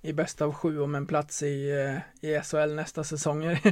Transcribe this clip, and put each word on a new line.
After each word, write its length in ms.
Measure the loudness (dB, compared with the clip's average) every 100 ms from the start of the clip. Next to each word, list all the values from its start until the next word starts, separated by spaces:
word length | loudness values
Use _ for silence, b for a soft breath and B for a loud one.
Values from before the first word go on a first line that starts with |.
i 120 | -4
bästa 320 | -2 -2 0 -2
av 80 |
sju 260 | 0 -2 0
om 140 | -2 -2
en 100 | 0
plats 380 | 0 0 -4
i, 280 | -2 -2 -2
eh, 580 | 0 -2 -4 -8 -8 -2
i 60 | -2
S 180 | 0
H 60 | 2
L 160 | 2 0
nästa 280 | -4 -6
säsong? 400 | -4 -2 0 0 0
<laughs> 0 |
Är 120 | 6 6